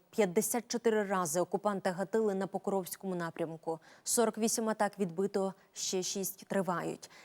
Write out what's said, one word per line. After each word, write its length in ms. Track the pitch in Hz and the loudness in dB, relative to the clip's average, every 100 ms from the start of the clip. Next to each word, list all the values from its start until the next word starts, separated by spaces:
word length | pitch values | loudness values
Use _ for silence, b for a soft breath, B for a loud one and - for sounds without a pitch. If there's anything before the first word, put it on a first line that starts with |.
| _ | _
П'ятдесят 540 | - 202 175 208 247 - | 2 2 2 2 -2 -2
чотири 360 | 240 233 214 | 0 2 2
рази 360 | 196 190 175 170 | 2 0 2 2
окупанти 500 | 175 202 208 196 190 | 2 0 0 0 0
гатили 460 | 175 185 220 214 190 | -2 0 2 2 0
на 120 | 190 | -2
Покровському 680 | 190 - 196 180 - 190 180 | -4 -2 -2 -2 -6 -4 -4
напрямку. 640 | 165 - 160 165 - 165 B B | -4 -4 -4 -4 -6 -8 B B
Сорок 340 | - - 220 214 | 0 2 2 2
вісім 320 | 220 - 220 | 0 0 0
атак 300 | 214 202 - | 0 0 0
відбито, 540 | 190 165 196 202 190 b b | -2 0 0 0 -2 b b
ще 300 | - - 190 | -8 -2 -2
шість 420 | 185 202 185 - - | -2 -4 -4 -8 -4
тривають. 640 | 196 185 170 160 165 - B | -2 0 -2 -4 -8 -12 B